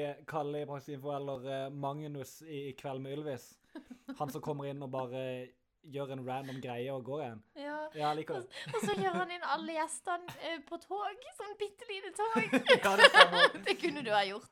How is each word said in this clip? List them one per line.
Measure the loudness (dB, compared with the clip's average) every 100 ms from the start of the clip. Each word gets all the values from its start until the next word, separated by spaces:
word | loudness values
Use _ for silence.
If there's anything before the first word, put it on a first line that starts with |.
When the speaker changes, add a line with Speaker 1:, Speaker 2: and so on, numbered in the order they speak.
| -2 -6 -6
Speaker 1:
Kalle | -4 -2 -4
i | -6
praktisk | -8 -8 -8
info, | -6
eller, | -4 -4 -6 -4
eh, | -6 -6
Magnus | -4 -4 -4 -6 -8 -10 -14
i, | -10 -8 -8
i |
Kveld | -8 -6 -6
med | -6 -6
Ylvis. | -4 -6 -10 -20 _ -16 -16 -18 -14 -6
Han | -4
som | -4
kommer | -4 -4 -4
inn | -6
og | -4
bare | -4 -4 -4 -4 -6 -10 _ _ _
gjør | -10 -8 -6
en | -6
random | -4 -6 -6 -8
greie | -6 -6 -4
og | -6
går | -6 -6
igjen. | -6 -10 -16
Speaker 2:
Ja. | -12 -8 -6 -8
Speaker 1:
Ja, | -2 0
jeg | 0
liker | -2
det. | -6 -6 -12 -6
Speaker 2:
Og, |
og | -2
så | 0
kjører | 0 0 0
han | -2
inn | -4
alle | -2 -2 -2
gjestene, | -2 -4 -4 -4 -4 -4 -8
eh, | -6 -6
på | -8 -12
tog, | -6 -4 -4 -8 -14
sånn | -12 -12 -8
bittelite | -8 -8 -10 -8 -8
tog. | -4 0 2 2 2
Speaker 1:
<laughs> | 6 6
Ja, | 6 10
det | 10
stemmer. | 12 10 10 4 4
Speaker 2:
<laughs> | -2
Det | 0
kunne | 0 -2
du | 2
ha | 4
gjort. | 4 -2 -10